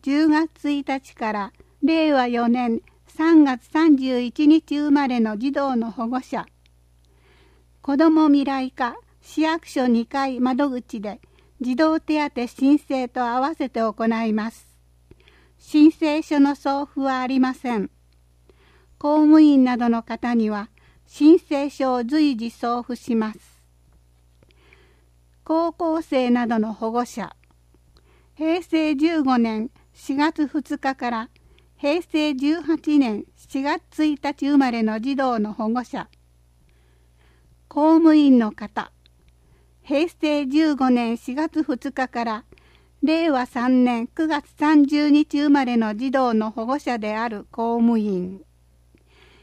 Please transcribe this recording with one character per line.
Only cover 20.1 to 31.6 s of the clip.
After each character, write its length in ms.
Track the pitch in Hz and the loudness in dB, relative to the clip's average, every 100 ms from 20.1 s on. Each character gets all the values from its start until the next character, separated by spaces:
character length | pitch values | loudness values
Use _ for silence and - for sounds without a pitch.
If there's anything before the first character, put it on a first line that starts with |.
| 226 240 | -8 -2
に 140 | 240 214 | -2 -2
は 200 | 208 208 _ _ _ | -6 -10 _ _ _
申 320 | _ - 294 339 | _ 2 6 6
請 320 | - 285 285 | 2 -4 -4
書 260 | - 262 | -4 -2
を 80 | 247 | -2
随 340 | 233 311 294 226 | -2 0 0 -2
時 120 | 233 | -8
送 320 | - 240 240 | -8 -6 -6
付 140 | 240 | -8
し 200 | 240 - | -10 -4
ま 180 | 226 220 | -2 -4
す。 260 | - _ _ _ _ _ _ _ _ _ _ _ _ _ _ _ _ _ _ _ _ | -8 _ _ _ _ _ _ _ _ _ _ _ _ _ _ _ _ _ _ _ _
高 300 | - 320 339 | -4 -2 -2
校 280 | - 330 320 | -4 -4 -4
生 280 | - 269 247 | -4 -2 0
な 180 | 240 233 | 0 0
ど 120 | 226 | -2
の 140 | 220 | -4
保 180 | 202 226 | -6 -6
護 140 | 240 | -4
者、 300 | 240 226 185 - _ _ _ _ _ _ _ _ _ | -6 -8 -14 -16 _ _ _ _ _ _ _ _ _
平 260 | - 320 349 | -6 -2 -2
成 340 | - 320 311 | -2 -2 0
十 280 | 277 320 330 | 0 0 0
五 140 | 262 247 | 0 2
年 340 | 226 220 226 _ _ | 0 -4 -8 _ _
四 220 | _ - | _ -6
月 320 | 269 302 320 285 | -2 -2 -2 -4
二 300 | 302 - 294 | -4 -6 -6
日 180 | 269 | -6
か 140 | 269 240 | -6 -6
ら 200 | 233 233 _ _ _ | -6 -10 _ _ _